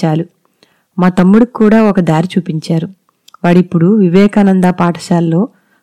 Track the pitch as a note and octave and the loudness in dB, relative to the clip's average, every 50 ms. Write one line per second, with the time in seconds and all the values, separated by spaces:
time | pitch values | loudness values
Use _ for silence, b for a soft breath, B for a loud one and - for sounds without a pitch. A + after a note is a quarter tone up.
0 | - E3 D#3 D#3+ E3+ - _ _ _ _ _ _ _ _ _ _ _ _ _ - | -2 -4 -4 -4 -6 -8 _ _ _ _ _ _ _ _ _ _ _ _ _ -2
1 | F3 F#3 F3+ - F3+ F#3 G3+ A3 B3 A#3+ - - A3 G#3 G#3 A3+ A3 G#3+ F#3+ G3 | -2 0 0 2 2 4 4 4 2 0 0 0 0 2 2 2 2 0 0 0
2 | F3 D#3+ D#3 D#3 E3+ F#3 - G3 E3 - E3 D#3 - - E3+ E3 D#3+ F#3+ - _ | 0 0 0 -2 -2 -2 -4 -6 -6 -6 -8 -8 -6 -6 -6 -6 -6 -8 -12 _
3 | _ _ _ _ _ _ _ _ - F3 F3 F3+ F3+ F3 - F3 E3 F3+ G#3+ A3+ | _ _ _ _ _ _ _ _ -2 0 2 2 0 0 0 0 0 0 2 2
4 | G3 F3 E3 F#3+ G3+ G#3 - G#3+ G3+ G3 F#3+ F#3 F3+ F3+ F3+ F3+ F3+ F3 E3+ - | 2 2 2 2 2 2 2 2 0 2 2 2 0 0 0 0 -2 -4 -4 -4
5 | - - F3+ E3+ E3+ E3 D#3+ E3 G#3 C4+ _ _ _ _ _ _ | -6 -4 -2 -2 -2 0 -2 -2 -4 -4 _ _ _ _ _ _